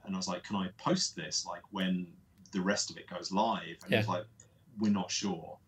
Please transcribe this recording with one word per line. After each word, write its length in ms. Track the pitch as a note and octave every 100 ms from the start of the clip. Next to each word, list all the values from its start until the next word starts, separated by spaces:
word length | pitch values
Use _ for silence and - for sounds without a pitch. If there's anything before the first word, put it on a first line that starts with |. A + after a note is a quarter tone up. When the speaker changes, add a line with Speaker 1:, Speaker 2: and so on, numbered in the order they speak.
| -
Speaker 1:
and 80 |
I 40 | F#2+
was 100 | F#2
like, 160 | F2+
"Can 140 | - G2+
I 100 | F#2 -
post 380 | - F#3 - -
this, 300 | D#2 - F2
like, 160 | F2 -
when 360 | G2 F#2 F2+ F2 - - - -
the 100 | G2
rest 300 | F#2 G2+ -
of 60 | -
it 100 | -
goes 220 | F2+ F2
live?" 460 | F#2+ A2+ G2 E2 E2+
And 60 | -
he 60 | A2+
was 80 | G#2+
Speaker 2:
Yeah. 80 |
Speaker 1:
like, 120 | F2+ - - - - - G#2
"We're 120 | G#2+
not 180 | G2+ F2+
sure." 480 | - G#2 E2+ D#2+ -